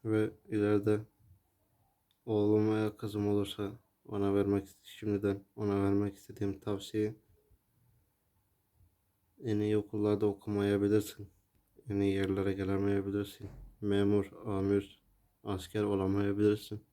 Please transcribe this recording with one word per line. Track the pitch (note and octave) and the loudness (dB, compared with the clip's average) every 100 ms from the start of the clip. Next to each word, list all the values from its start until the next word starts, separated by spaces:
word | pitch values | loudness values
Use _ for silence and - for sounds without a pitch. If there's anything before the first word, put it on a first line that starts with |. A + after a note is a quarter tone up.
| A2+ | 0
Ve | A2 G#2+ - - | 0 0 -4 -6
ileride | G#2+ G#2 G#2 G#2 G#2+ A2+ _ _ - _ _ _ _ _ _ _ _ - | 0 4 4 4 0 -2 _ _ -20 _ _ _ _ _ _ _ _ -2
oğlum | G#2+ G#2 G#2+ G#2+ | 0 4 4 4
veya | A2 G#2+ - | 2 -2 -4
kızım | A2 G#2 G#2 | -8 -2 0
olursa | G#2 G2 - G2+ A#2+ _ _ - | 0 -2 -6 -8 -10 _ _ -8
ona | G#2 G2+ G2+ | -2 2 2
vermek, | G2 G2+ - - | 2 0 -2 -20
şimdiden | - - G#2+ G2+ G2+ G2+ - - | -20 -8 -4 -2 -2 -4 -8 -6
ona | G#2 G2+ | -2 0
vermek | G2 G2+ G2+ - | 2 2 0 -6
istediğim | - - G2+ F#2+ | -20 -6 -4 -4
tavsiye, | - G2 - G#2+ G#2+ A2 _ _ _ _ _ _ _ _ _ _ _ _ _ _ _ _ _ _ _ _ _ _ | -6 -6 -4 -4 -4 -6 _ _ _ _ _ _ _ _ _ _ _ _ _ _ _ _ _ _ _ _ _ _
en | B2+ G#2 | -2 0
iyi | G#2 G#2+ | 2 0
okullarda | G2+ G#2+ G#2 G#2 G#2 | -2 -2 0 2 0
okumayabilirsin. | G2 - G2+ G2+ G2+ G2+ G#2+ G#2 - G2+ _ _ _ _ _ - | -2 -4 0 2 2 4 2 0 -12 -18 _ _ _ _ _ -6
En | G2+ | 0
iyi | G2 | 0
yerlere | G2 F#2+ G2 G2 | 0 0 0 -2
gelemeyebilirsin. | G2 F#2+ G2 G2+ G2+ G2 G2+ G2+ - G2+ - - - | -2 -2 0 2 0 0 -4 -4 -10 -16 -16 -20 -8
Memur, | G#2 G2+ G2+ G#2 F#2+ - G#2+ | 0 2 4 2 0 -8 -6
amir, | G2 G2 G2+ - - _ _ _ _ | -2 2 2 0 -20 _ _ _ _
asker | G#2+ F#2+ - G#2+ | -8 -8 -4 -2
olamayabilirsin. | G#2 G2 F#2+ G2 G2+ G2+ G#2 G#2+ - G#2+ _ | 0 0 0 0 0 2 2 2 -4 -14 _